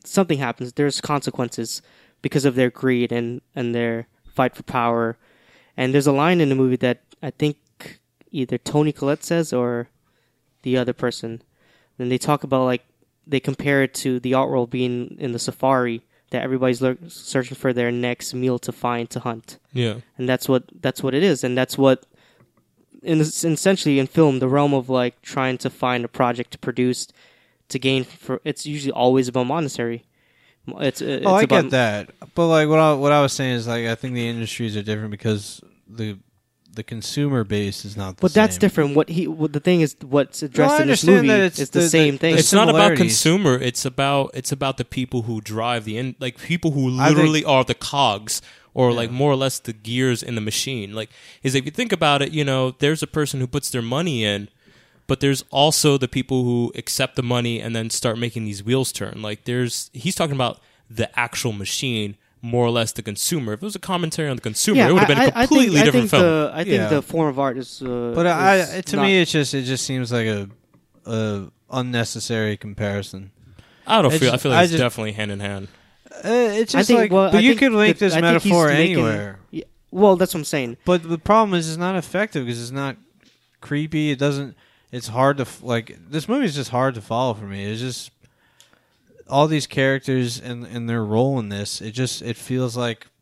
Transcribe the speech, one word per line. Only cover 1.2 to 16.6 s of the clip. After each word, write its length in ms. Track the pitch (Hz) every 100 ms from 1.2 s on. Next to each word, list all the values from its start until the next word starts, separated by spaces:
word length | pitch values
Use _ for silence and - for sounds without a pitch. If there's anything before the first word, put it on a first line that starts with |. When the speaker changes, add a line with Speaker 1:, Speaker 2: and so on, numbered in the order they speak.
| 135 - 120 - 113 - - _ _ _
Speaker 1:
because 240 | 123 151 135
of 100 | 123
their 140 | 123
greed 420 | - 131 123 120
and, 300 | 120 117 123 - -
and 200 | 120 117
their 320 | 117 117 113 _ -
fight 300 | - 127 -
for 80 |
power. 540 | - 127 117 117 113 117 _ _ _ _ _ -
And 160 | 127
there's 140 | 139 139
a 40 |
line 300 | 139 156 180
in 80 | 147
the 60 | 131
movie 220 | 131 127
that 260 | 127 120 _ _
I 100 | 147
think 260 | - 151 143 _ - - - _ _ _
either 260 | 156 123 123
Toni 340 | - 147 151
Collette 320 | - 139 151
says 300 | - 170 156
or 360 | 127 123 120 120 _ _ _ _ _ _ _
the 140 | 131 127
other 160 | 120
person. 480 | 120 123 - 117 113 _ _ _ _ _ -
Then 120 | 123
they 80 | 127
talk 260 | - 147
about, 220 | 139 131 127
like, 180 | 123 _ _ _ _ -
they 140 | 139
compare 420 | - 135 143 139
it 100 | 135 -
to 240 | 135 127
the 140 | 123
art 160 | 131 135
world 200 | 135 120
being 460 | 127 123 123 123 -
in 120 | 131
the 80 | 120
safari, 640 | - - 131 131 123 113 - _ _
that 140 | 123
everybody's 380 | 127 131